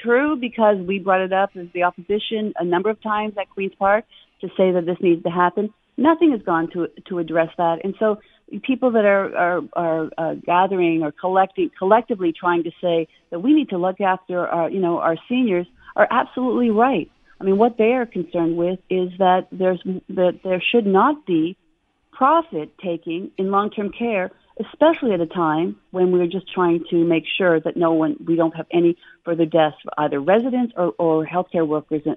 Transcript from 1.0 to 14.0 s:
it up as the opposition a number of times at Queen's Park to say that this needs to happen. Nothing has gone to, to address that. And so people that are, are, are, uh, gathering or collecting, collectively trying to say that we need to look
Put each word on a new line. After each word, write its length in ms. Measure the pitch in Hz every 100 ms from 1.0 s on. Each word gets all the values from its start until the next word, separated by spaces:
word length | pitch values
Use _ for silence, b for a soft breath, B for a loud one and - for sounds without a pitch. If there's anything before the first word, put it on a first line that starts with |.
| 185 185
it 140 | 185
up 160 | 190 196 185
as 100 | 175
the 100 | 180
opposition 680 | 175 180 175 208 - 220 214 -
a 60 |
number 260 | 175 175 208
of 120 | 214
times 320 | 220 214 214 202
at 120 | 190
Queen's 260 | - 196 -
Park 280 | 196 208 - b b b
to 80 | 185 -
say 160 | 185
that 140 | 180 165
this 160 | 175
needs 200 | 185 170
to 60 | 180
happen. 440 | 175 175 208 214 - _ -
Nothing 320 | 285 330 339
has 100 | 226
gone 280 | - 165 165
to, 160 | 175 160 - -
to 100 | 175
address 320 | 160 165 165 -
that. 200 | 170 165
And 100 | 196 196
so 80 | 220 208 b b b 208
people 260 | - 254 254
that 140 | 226 202
are, 220 | 196 190 -
are, 260 | 175 175 147
are, 360 | - 170 160 156 -
uh, 160 | 160 147 -
gathering 500 | 175 190 190 170 165
or 80 | 151
collecting, 580 | - 180 190 190 - 165 -
collectively 540 | 190 220 233 202 170 -
trying 200 | 175 175
to 80 | 165 -
say 260 | 180 165 160 b b
that 100 | 175
we 140 | 240
need 160 | 311 262
to 80 | 185
look 220 | 185 185